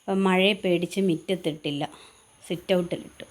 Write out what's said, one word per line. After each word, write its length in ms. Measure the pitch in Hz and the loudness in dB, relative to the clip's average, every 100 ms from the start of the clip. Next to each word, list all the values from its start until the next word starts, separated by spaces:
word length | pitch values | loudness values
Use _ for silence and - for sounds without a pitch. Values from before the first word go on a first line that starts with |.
അപ്പം 200 | - 196 190 | -2 2 4
മഴയെ 280 | 185 190 196 | 4 4 2
പേടിച്ച് 360 | 190 175 175 196 190 | 0 0 0 0 0
മുറ്റത്തിട്ടില്ല, 760 | 156 - 185 175 156 151 143 151 - - _ _ _ - | 0 -2 -4 -4 -6 -6 -6 -8 -10 -20 _ _ _ -10
സിറ്റ് 260 | 170 - 185 | -10 0 0
ഔട്ടിലിട്ടു. 480 | 175 - - _ - | 0 -6 -10 _ -20